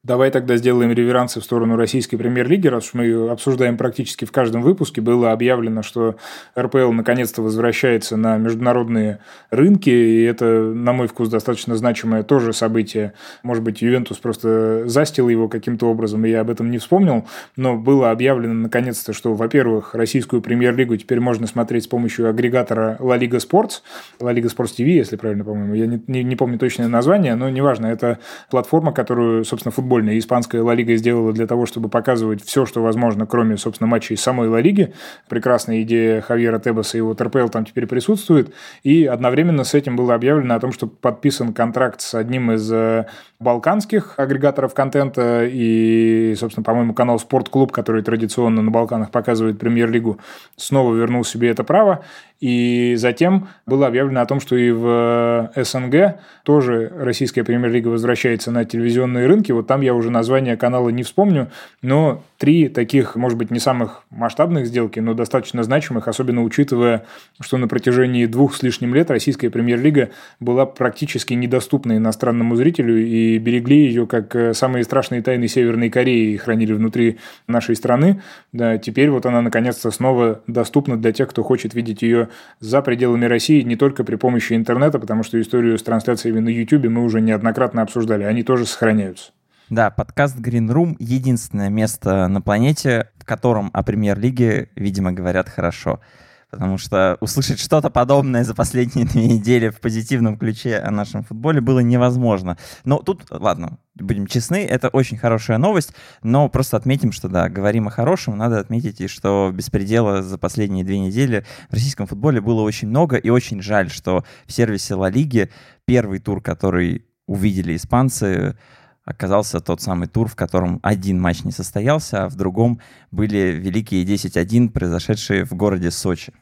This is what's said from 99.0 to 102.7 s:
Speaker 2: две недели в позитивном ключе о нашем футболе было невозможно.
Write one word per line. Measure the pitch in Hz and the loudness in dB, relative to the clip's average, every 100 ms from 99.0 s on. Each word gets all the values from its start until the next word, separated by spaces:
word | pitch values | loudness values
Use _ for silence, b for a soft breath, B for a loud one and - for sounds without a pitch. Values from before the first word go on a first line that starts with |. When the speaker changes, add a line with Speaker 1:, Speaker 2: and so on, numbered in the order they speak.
Speaker 2:
две | 113 127 113 | 0 2 2
недели | 117 104 123 113 | 2 2 2 2
в | 107 | -4
позитивном | 117 110 113 131 113 107 | -6 -6 -2 0 0 0
ключе | 110 110 123 110 | -6 -4 -4 -4
о | - | -2
нашем | 104 104 104 | -4 -4 -8
футболе | 113 110 147 151 | -10 -4 0 0
было | 120 131 | 2 2
невозможно. | 120 123 123 123 120 98 92 87 B | 2 2 2 2 0 0 -2 -8 B